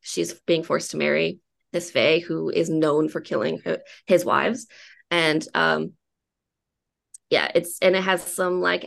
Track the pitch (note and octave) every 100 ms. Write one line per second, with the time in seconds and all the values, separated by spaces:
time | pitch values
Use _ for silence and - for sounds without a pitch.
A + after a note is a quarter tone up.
0 | - - E3 - - E3 E3 D#3 - D#3
1 | D3 D3+ E3 - _ _ _ F3 E3+ -
2 | B2+ D#3+ E3 D#3+ D#3+ - E3 D#3+ D#3 D3
3 | D#3 D#3+ - C#3+ D3+ D#3+ E3+ D#3 - -
4 | - F3+ - - E3 A#3 - - - -
5 | _ E3+ D#3+ D#3 D#3 D#3+ E3 D#3+ E3 -
6 | _ _ _ _ _ _ _ _ _ _
7 | _ - _ C3+ D2 E3+ E3+ - F#3 F#3
8 | F#3 F3+ - - F#3 F3+ F3 F3+